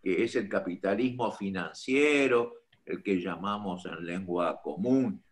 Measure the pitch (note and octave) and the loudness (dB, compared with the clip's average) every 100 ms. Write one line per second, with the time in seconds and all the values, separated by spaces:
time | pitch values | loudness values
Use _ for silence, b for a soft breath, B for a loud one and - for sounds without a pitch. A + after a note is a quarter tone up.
0 | F#2+ F2+ A#2 B2+ G2+ G2+ F#2 F2 F#2+ G2+ | 0 0 2 0 0 -2 -2 -2 0 2
1 | B2+ B2 A2 - G2 F#2 E2 - - C3 | 0 0 -2 -2 -4 -4 -6 -8 0 2
2 | D3 D3 C3+ A#2+ A#2+ - _ _ - F2 | 4 4 6 4 2 -6 _ _ -8 -6
3 | - F#2+ F2 F2 F#2+ G#2 G#2 F2+ E2+ E2 | 0 0 0 -4 -4 -4 -4 -6 -8 -10
4 | E2+ F2+ F#2 F2 E2+ - D2+ D2+ A#2 C3 | -6 -6 -2 0 0 -2 -6 -2 4 4
5 | B2 F#2+ _ | 4 -4 _